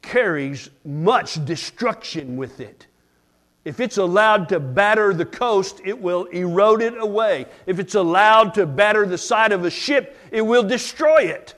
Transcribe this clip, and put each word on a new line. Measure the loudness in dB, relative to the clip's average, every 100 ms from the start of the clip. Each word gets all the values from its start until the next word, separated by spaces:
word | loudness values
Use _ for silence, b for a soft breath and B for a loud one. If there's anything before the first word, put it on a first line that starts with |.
carries | -2 0 0 -2 -6 -10 -14 _
much | -12 -2 2 2 0 -8 -6
destruction | -6 -8 -6 -4 -4 -10 -10 -8 -10
with | -10 -12
it. | -18 _ _ _ _ _ _ _ _ _
If | -14 -6
it's | -4 -2
allowed | 0 2 4 2 0
to | -4
batter | -2 0 2 4 2 0
the | -4
coast, | -4 0 0 -2 -8
it | -10 -6
will | -4 -4 -4
erode | -6 -2 2 4 4
it | 0 -4
away. | -4 0 0 0 -4 B B
If | -6
it's | -2 0
allowed | 2 4 6 6 4
to | 2 -2
batter | 2 2 2 0
the | -2
side | -2 0 2
of | 2 -2
a |
ship, | -4 0 0 -2 B B
it | -4
will | 2 2
destroy | 2 -2 -4 -2 4 4
it | 2 -6 -14